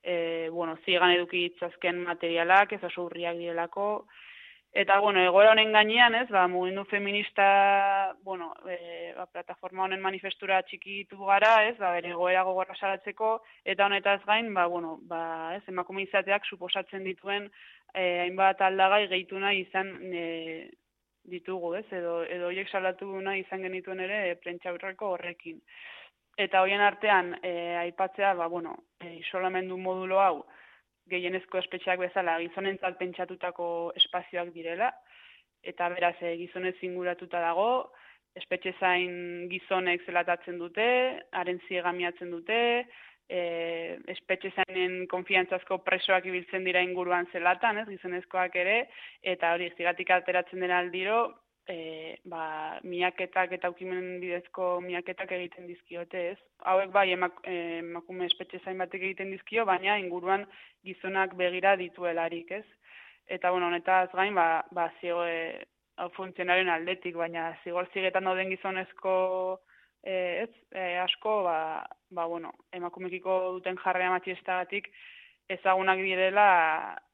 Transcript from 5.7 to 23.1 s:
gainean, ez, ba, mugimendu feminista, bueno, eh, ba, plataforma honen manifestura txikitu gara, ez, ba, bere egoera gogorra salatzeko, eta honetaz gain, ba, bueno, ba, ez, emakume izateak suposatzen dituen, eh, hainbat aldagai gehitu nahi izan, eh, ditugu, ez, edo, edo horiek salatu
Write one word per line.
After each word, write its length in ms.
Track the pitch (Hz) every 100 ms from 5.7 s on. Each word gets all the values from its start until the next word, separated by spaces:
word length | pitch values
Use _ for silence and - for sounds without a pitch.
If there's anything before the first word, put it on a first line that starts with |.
gainean, 420 | 214 214 233 240 226
ez, 120 | 247
ba, 200 | 196 180
mugimendu 320 | 180 185 190
feminista, 1300 | 196 208 202 202 202 - 196 196 196 196 196 196 190 -
bueno, 320 | 190 185 170 - -
eh, 460 | 175 170 170 170 -
ba, 100 | 180
plataforma 600 | 175 175 180 185 185 190
honen 160 | 190
manifestura 600 | 190 190 190 - 196 190
txikitu 540 | 185 - 196 196 202 196 196
gara, 440 | 196 214 220 214
ez, 80 | 233
ba, 140 | 185 175
bere 140 | 175
egoera 320 | 170 180 185
gogorra 320 | 185 185 185 185
salatzeko, 680 | 196 190 214 202 220 220 - -
eta 220 | - 190 202
honetaz 340 | 196 196 196 -
gain, 280 | 214 233
ba, 120 | 196 175
bueno, 320 | 175 165 160
ba, 540 | 170 170 165 165 160 196
ez, 80 | -
emakume 320 | 180 180 190
izateak 420 | 190 202 190 202 -
suposatzen 640 | 185 180 196 190 196 190
dituen, 400 | 185 190 202 202 - - - _
eh, 260 | 190 185 175 175
hainbat 360 | 185 190 190
aldagai 460 | 190 190 190 208 202
gehitu 320 | 185 180 190
nahi 220 | 196 196
izan, 340 | 180 190 190 180 185
eh, 580 | 175 165 165 160 160 - - _ _ _ _
ditugu, 500 | - 180 170 185 170 180
ez, 120 | 214
edo, 340 | 190 170 170 165
edo 260 | 180 175
horiek 180 | 185 196
salatu 380 | 196 185 185 202